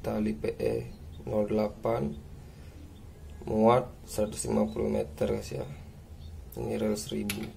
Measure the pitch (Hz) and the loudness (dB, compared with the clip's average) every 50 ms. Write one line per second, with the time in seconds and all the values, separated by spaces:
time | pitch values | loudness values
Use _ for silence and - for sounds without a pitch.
0 | - 113 110 110 107 107 107 107 - 104 - - 113 110 113 117 120 - - - | -2 0 0 2 2 0 0 0 -2 -2 -2 2 0 2 2 2 -2 -4 -10 -12
1 | - - - - - - 113 107 104 104 110 107 107 104 - - - 113 117 120 | -12 -14 -12 -10 -6 0 2 2 4 4 4 4 4 2 0 0 0 2 2 2
2 | 139 - - - - - - - - - - - - - - - - - - - | 2 0 -2 -6 -10 -14 -14 -14 -14 -16 -16 -16 -16 -16 -14 -14 -14 -14 -16 -16
3 | - - - - - - - - - - 113 107 110 113 120 131 - - - - | -16 -16 -16 -14 -14 -14 -12 -10 -4 0 4 8 10 10 10 8 6 2 -8 -14
4 | - - - - 104 107 107 - - 120 113 110 107 110 - 110 110 107 107 107 | -14 -8 0 0 2 2 0 -4 0 2 4 4 4 2 2 0 0 2 2 2
5 | 104 - - - - 104 107 107 101 - - 135 - 139 143 - - - - - | 0 0 0 0 0 2 2 0 -2 -4 -6 -6 -6 -6 -8 -10 -12 -14 -14 -16
6 | - - - - - - - - - - - - 120 113 110 110 110 107 107 104 | -16 -16 -14 -14 -12 -12 -12 -12 -12 -10 -6 -4 -2 -2 0 2 2 2 2 0
7 | - - - 107 104 104 101 104 110 - - | -2 -4 -2 -2 -2 -2 -4 -4 -6 -8 -10